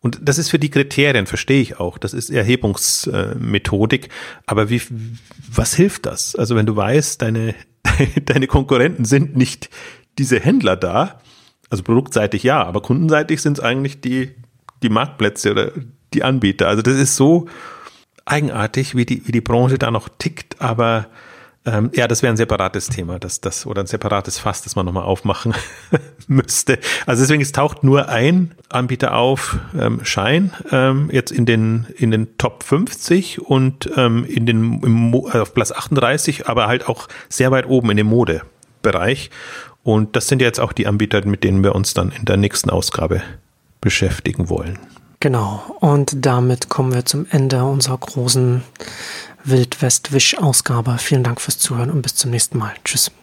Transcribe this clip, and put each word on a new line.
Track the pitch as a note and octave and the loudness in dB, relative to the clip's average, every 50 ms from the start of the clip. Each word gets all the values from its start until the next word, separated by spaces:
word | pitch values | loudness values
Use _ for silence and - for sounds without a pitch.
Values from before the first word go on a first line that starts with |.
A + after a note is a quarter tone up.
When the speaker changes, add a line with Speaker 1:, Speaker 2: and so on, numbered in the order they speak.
Speaker 1:
und | - A#2+ A2+ - | -2 -4 -4 -2
das | - C#3+ C#3 | -2 0 0
ist | D#3+ D#3+ - | 0 0 0
für | - D#3+ | 0 0
die | D3 D3 | 0 0
Kriterien, | C#3+ C#3+ C3+ C#3 - - C#3+ D3 C3+ A#2 G2 | 0 0 0 0 0 2 2 2 2 0 0
verstehe | - - A2+ - - C3+ C#3 | 0 -4 -6 0 2 2 2
ich | B2+ - - - | 2 0 -4 -6
auch, | F2+ F2 - | -6 -6 -6
das | - - G2+ - | -6 -8 -8 -6
ist | C3 A#2 - | -8 -8 -4
Erhebungsmethodik, | C#3 B2+ G2+ G#2+ B2+ A#2+ - G#2+ F#2+ - - - - - - - - G2 F#2+ G#2 - A#2 A#2 A2 G#2 G2+ - - - G2 G#2+ G#2+ - B2+ - - - - - - - - _ | -2 0 2 2 2 2 2 -2 -2 0 -2 -2 -2 -2 -4 -4 -4 -4 -4 -4 -6 -6 -4 -2 -2 -2 0 0 0 2 2 2 2 -2 -2 -8 -16 -16 -16 -16 -18 -14 _
aber | - G#2+ G#2 G#2+ G#2 | -2 0 0 2 2
wie, | A#2+ A#2+ - - B2 A2+ A2 A2+ A#2 A#2 - - - - - - | 0 -2 -2 -6 -10 -12 -10 -12 -14 -16 -18 -20 -20 -20 -20 -4
was | A#2 - C3 - - | -2 -2 0 0 2
hilft | - F3+ G3+ - - - | 2 2 2 2 -4 -8
das? | - - - - - - | -8 -6 -6 -8 -6 -2
Also | - B2 A2+ A#2+ | -4 -2 0 2
wenn | A2 G#2+ | 2 2
du | A2 G#2+ | 2 2
weißt, | G#2+ G2 G#2 B2 D3+ D3 - - - | 0 0 2 2 2 2 0 -4 -4
deine, | - A2 A2+ A2+ A2+ A2+ G#2 - - _ _ _ _ - | -2 -2 -2 -2 -2 -4 -6 -8 -14 _ _ _ _ 0
<laughs> | - - C#3+ - - D#3 C#3+ | 2 2 2 2 0 -2 0
deine | - - C3+ C3+ | 2 2 2 2
Konkurrenten | - - D3 C3+ - C#3 B2 B2+ E3 F3+ - A#2+ | 2 2 0 2 4 4 4 4 2 2 -2 0
sind | A2 C3+ C#3 C#3 C#3+ - | 4 4 4 4 2 2
nicht | B2 C3 - - - - - - - - - - - _ _ _ | 0 0 0 0 -12 -16 -20 -20 -20 -20 -20 -20 -20 _ _ _
diese | - C#3 B2+ C3 A2+ | -4 0 0 0 2
Händler | - C#3 A3+ C4+ - - F#2 | 2 2 2 4 4 2 0
da, | F2+ F#2 F2+ F2 A2 D#3 G3 - - _ - - - _ _ _ _ _ _ | 0 0 0 0 0 0 0 -4 -16 _ -20 -20 -20 _ _ _ _ _ _
also | - G2 F#2 | -6 -6 0
produktseitig | - A2+ B2 C#3 C#3+ - A#2 G#2 G2+ A2 G2 - | 2 2 2 2 2 -2 0 0 0 -2 0 0
ja, | B2 C#3+ D3 G#2+ | 2 2 2 0
aber | E2+ F2 G#2 | -2 -4 -6
kundenseitig | - - B2+ C#3 D#3+ D#3+ D#3 D3+ D3+ D#3 D#3+ C#3+ | -2 0 0 0 2 2 2 2 2 0 -2 -2
sind's | - D3+ D3 C#3+ | 0 -2 -2 0
eigentlich | - A#2+ C3+ C3+ C#3 C#3 C#3 - | -2 -2 -2 -2 -2 -4 -6 -6
die, | - B2+ B2+ C3 B2+ C#3 - - - _ _ _ _ - _ _ - | -6 -4 -2 -2 -4 -6 -10 -20 -20 _ _ _ _ -20 _ _ -2
die | A#2 | 0
Marktplätze | G#2+ A2 B2+ C#3 C#3 - G#2+ G#2 G#2 - - G#2 | 2 2 0 -2 -2 0 0 0 0 0 -2 0
oder | G#2 G#2+ G#2+ - - - B2+ A#2 - _ _ _ - | 0 0 -2 -4 -6 -10 -14 -14 -18 _ _ _ -4
die | A2+ - | -2 0
Anbieter. | B2+ C3+ C3 A2 G2 G2 - - | 2 0 2 2 2 2 2 0
Also | E2 G#2 G#2+ | 2 2 2
das | G#2+ B2 C3+ | 2 2 2
ist | C3+ C#3+ C#3 - | 2 2 0 2
so | - C#3 C#3+ E3 F3 E3 - - - - - - - - - - _ _ _ _ _ _ | 2 4 6 6 4 2 -2 -14 -18 -18 -18 -20 -20 -20 -20 -20 _ _ _ _ _ _
eigenartig, | - C#3 D3 D3 C#3 - A#2 G#2 A2 - C3+ C3+ - - | -4 -2 -2 0 -2 -2 -2 -4 -2 -2 -4 -4 -2 0
wie | B2 A#2+ | -2 0
die, | A#2 B2+ - - | 0 -2 -4 -4
wie | - | -2
die | A#2 A#2 | -2 -2
Branche | A2+ - A#2 A#2+ B2 B2+ C3 C3 | 0 2 2 2 4 2 2 0
da | B2 A#2+ | 0 -2
noch | A#2 G#2 - | -2 -4 -6
tickt, | - _ _ - - E3 - - _ - _ | -8 _ _ -8 -8 -6 -8 -16 _ -12 _
aber, | A#2+ A#2+ A2+ A#2 A#2 A#2 A2+ A2 G#2+ - - - - - - - - - _ _ _ | -4 -4 0 0 2 2 2 0 -2 -6 -14 -20 -20 -20 -20 -20 -20 -20 _ _ _
ähm, | A#2+ A2+ G#2 G#2+ B2+ - | -2 0 0 0 0 0
ja, | - B2 | 0 0
das | A2+ A#2 - | 0 2 0
wäre | - B2 | 2 0
ein | A2+ | 2
separates | G#2 A#2 A2 A2+ F#2+ F#2+ F#2 - G2+ - | 2 0 0 0 0 0 -2 -2 -6 -6
Thema, | - - - F2+ E2 F2+ | -6 -6 -6 -6 -8 -8
das, | F2+ - A2 - - | -8 -8 -10 -10 -8
das, | - F#2+ - - - | -8 -8 -8 -8 -8
oder | A2+ G#2 G2+ | -6 -6 -6
ein | G2 | -4
separates | F#2 - G2+ - G#2 G#2 G2 F#2+ - - | -4 -6 -4 -2 -2 -2 -2 -2 -4 -8
Fass, | - - G#2+ G2 - | -6 -4 -6 -6 -6
das | - - - | -10 -6 -4
man | G#2 F#2 | -4 -4
nochmal | F2+ F2 F#2+ F2+ | -2 -4 -4 0
aufmachen | F#2 F#2+ - - G2+ F#2+ - - A#2 G#2+ - - - - - - - | 0 -2 0 0 -4 -4 -2 -2 -4 -4 -4 -6 -10 -16 -20 -4 -2
<laughs> | - D3+ - - - - - | -2 -2 -2 -6 -20 -20 -4
müsste. | - C3+ C3+ B2 - - - - - C#3 - - - - - - | 2 2 2 2 2 -2 -2 2 0 0 0 0 -6 -6 -4 -2
Also | - B2+ A#2 C3 | 0 2 2 4
deswegen, | C3 D3+ D3+ | 4 4 2
es | C#3+ C#3 | 2 0
taucht | - - C#3+ D3+ - - - | 0 0 0 0 0 2 4
nur | C3+ C3+ C#3+ C3 - | 4 4 4 2 2
ein | B2 A2+ A#2+ D3 F3 F#3 F3+ E3 - _ - _ | 0 2 2 4 4 4 2 0 -4 _ -20 _
Anbieter | - B2 B2+ B2 C3 B2 - - - | -4 -2 -2 -2 -2 -2 0 0 2
auf, | A2+ A#2+ B2+ C3+ C3+ - - - - - - - | 2 4 4 2 0 -2 -6 -6 -6 -8 -6 -4
ähm, | E3 - - - A#2 A#2 | -2 0 0 0 -2 -4
Shine, | - - G#2 G2 A2+ C#3+ E3+ G3+ F#3 - - - - | -4 -2 0 2 2 2 2 2 0 -2 -8 -6 -2
ähm, | - C3 C3 C3 C3 C#3 D3 D#3 | 0 2 4 4 2 2 0 0
jetzt | - C3+ - - | 0 0 -2 0
in | - - A#2+ | 0 0 2
den, | A2+ A#2 A2 A2 A2 A2+ A2+ A2+ - - | 2 4 2 2 2 0 -2 -4 -6 -4
in | - - A2+ | 0 0 2
den | A2 A2 A2 - _ | 2 0 0 -4 _
Top | _ - A#2 - - - | _ -2 -2 -2 -6 -2
fünfzig | - - D3+ G#3 - - - - - F3 F#3 F#3 - - - | 0 0 0 0 -2 -6 -10 0 2 2 2 2 -2 -8 -12
und, | - - C#3+ C3 C3 C3 C3+ - - - D#4 | -2 2 2 4 4 2 0 -2 -8 -4 0
ähm, | C3+ B2+ A#2+ A2+ A#2 B2 | 2 2 4 2 2 -2
in | - - - A#2 | -2 -2 0 2
den, | A#2 A#2 A2 A2 A#2 A2+ G#2+ - | 2 2 2 2 0 0 0 2
im | A#2+ | 4
Mo-, | A2+ A#2 A#2 A#2 A#2+ C3+ C3+ - - | 4 4 4 4 2 2 0 2 0
äh, | A#2+ | 0
auf | G#2+ - - | 0 2 0
Platz | - A2+ - | -2 -2 -2
achtunddreißig, | - - - - D3+ C3+ B2 A#2 C#3 D3+ - - C#3+ - - | -4 -8 -4 -2 0 2 2 2 2 0 0 -2 -4 -4 -4
aber | - A#2+ A#2+ A2 | -2 0 0 2
halt | G#2 A#2+ B2+ - | 2 0 0 0
auch | - A#2 - - - - - - | -4 -6 -6 -8 -18 -18 -20 -14
sehr | - - - B2+ C3 | -10 0 0 2 4
weit | C3 C3 B2 | 4 2 2
oben | B2+ C3 B2+ A#2 A2 | 4 2 2 4 4
in | G#2 | 2
dem | G#2 G#2+ | 4 4
Modebereich. | G#2+ A2+ A#2+ A#2+ - E2 - - - _ _ _ _ _ _ - A2 - E2+ F2 G#2 C3+ C#3+ - - - - - - - - - - - _ _ | 4 4 4 4 2 0 -4 -4 -12 _ _ _ _ _ _ 0 0 0 2 0 0 -2 -2 -6 -14 -16 -18 -18 -16 -16 -18 -18 -20 -20 _ _
Und | - A2 G#2+ G#2+ G#2+ - | 2 2 2 2 2 0
das | B2 - | -2 0
sind | - C#3+ C3 B2+ | 2 2 4 2
jetzt | A#2+ - - | 2 2 0
auch | B2 G#2+ - | -4 -2 -2
die | - G#2+ | -2 0
Anbieter, | G#2 G#2 G#2 G#2+ G2+ - G#2 G2 | 0 2 0 0 2 0 0 2
mit | G#2 G2+ - - | 0 -2 0 2
denen | G2 G2 F#2+ G2 | 2 4 4 4
wir | G2 - | 4 2
uns | F#2+ G2 - - | 2 0 0 0
dann | - F#2 E2+ | 0 -2 -2
in | - - A2 | -4 -4 -2
der | - F#2+ | 0 2
nächsten | G2+ G2+ G2+ - - - - | 2 2 0 0 -2 -2 0
Ausgabe | F2 F2 - - - - - - - F#2+ - - - - _ _ _ _ _ _ _ _ | -2 0 -2 -2 -4 -4 -2 -2 -2 -4 -4 -8 -16 -20 _ _ _ _ _ _ _ _
beschäftigen | - G#2+ - - G2 F2+ - - - - - - F#2 | -2 -2 0 2 0 0 -2 -2 -4 -6 -2 -2 -2
wollen. | E2 E2+ E2 E2 E2 G2 - - - - - - _ _ _ | -2 -2 -4 -4 -8 -10 -12 -14 -20 -20 -20 -20 _ _ _
Speaker 2:
Genau, | - D3 B2+ A#2 G#2+ G2+ G2+ G2+ - - - - | -2 0 0 0 -2 -2 -6 -8 -12 -14 -6 0
und | - D3+ C#3+ C#3+ C#3+ - D3 C3+ B2+ | 2 4 4 4 2 0 -2 0 0
damit | C#3+ B2 B2 B2 B2+ B2+ B2 - - | 2 2 4 2 2 2 0 -2 -6
kommen | - - C3 B2+ B2 | -2 -2 0 0 0
wir | B2 B2 | -2 -2
zum | - - C#3+ E3+ - | -2 -4 -4 -4 0
Ende | - D3 C3+ C3 C3+ B2+ B2+ | 0 2 2 2 2 0 0
unserer | C3 C#3 C#3 B2+ C3 B2+ | 0 0 0 0 -2 -2
großen | B2 - - - C3+ B2 B2 B2 C3 B2+ B2 B2 B2+ B2 - _ - - - - - - - - - - - - _ - | -6 -8 -8 -6 -4 -2 0 2 2 2 2 2 0 -2 -6 _ -18 -16 -16 -14 -14 -14 -14 -14 -14 -16 -18 -20 _ -2
Wildwest-Wisch-Ausgabe. | C#3 C3 B2+ B2 B2 - - D3 B2+ A#2+ - _ - C#3+ C3+ - - - - F3+ D3 B2 - - - B2 A#2+ A2+ B2+ A#2+ | 2 4 4 4 2 -2 -2 0 0 0 0 _ 0 0 2 2 2 0 0 0 2 2 0 0 0 -2 0 0 0 -2
Vielen | A#2+ - - C#3+ C3 B2 | -2 0 0 2 2 2
Dank | B2 A#2+ - | 0 -2 -4
fürs | - - - - | -6 -8 -4 -4
Zuhören | - - B2 A#2+ A#2+ C3+ | -4 -4 -2 -2 -2 -2
und | E3+ D3 | -2 -2
bis | B2 - - | -2 -2 -4
zum | - - B2+ | -2 -2 -2
nächsten | A#2+ A#2+ - - - | 0 -2 -2 -2 -2
Mal. | B2 A2 G#2+ - - _ | -4 -4 -4 -8 -8 _
Tschüss. | - - D3 - - _ _ | -6 -2 -2 -4 -4 _ _